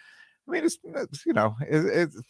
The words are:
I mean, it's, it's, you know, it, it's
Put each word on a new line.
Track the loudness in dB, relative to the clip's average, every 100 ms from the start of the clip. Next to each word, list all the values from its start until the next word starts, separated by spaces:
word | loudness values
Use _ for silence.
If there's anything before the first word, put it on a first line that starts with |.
| -20 -20 -20 _ -6
I |
mean, | -2 -2
it's, | -2
it's, | -8 -8 -8 -4
you | 0
know, | 2 2 0
it, | 0 0 2
it's | 2 0 -2